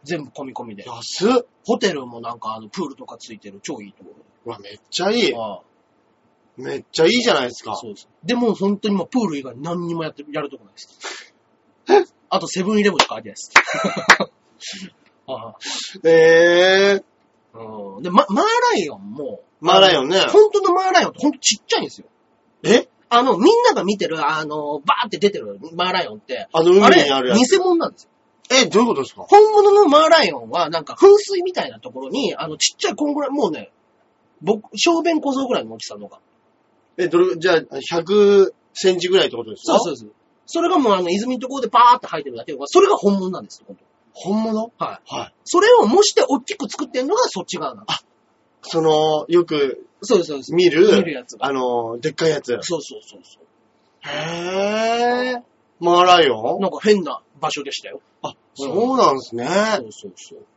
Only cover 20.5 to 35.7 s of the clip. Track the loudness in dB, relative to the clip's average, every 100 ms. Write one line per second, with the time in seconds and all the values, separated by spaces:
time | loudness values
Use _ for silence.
20.5 | 4 0 0 2 0 0 -2 -4 -2 -4
21.5 | -4 _ -4 -4 -12 -20 _ _ _ _
22.5 | _ 2 2 2 _ _ 0 2 4 4
23.5 | 4 2 0 -2 -4 -4 -4 -4 -4 -6
24.5 | -8 -8 -6 -4 -2 -4 -2 -2 -2 -12
25.5 | -16 -16 -6 -4 -4 -6 -12 -12 -12 -4
26.5 | 0 6 6 8 6 4 0 2 2 4
27.5 | 2 2 0 -2 _ _ _ _ _ _
28.5 | 0 2 2 2 -2 -6 -12 4 6 8
29.5 | 6 6 6 6 6 6 4 2 -4 -6
30.5 | -4 -2 -4 -8 6 8 8 4 -4 -4
31.5 | -6 -8 -10 -16 -14 -10 -6 -6 -6 -10
32.5 | -4 -6 -2 -6 -4 -6 -4 -6 -2 -4
33.5 | -4 -14 _ _ _ _ _ _ _ -4
34.5 | -4 -4 -2 0 0 0 -2 -2 -4 -4
35.5 | -4 -6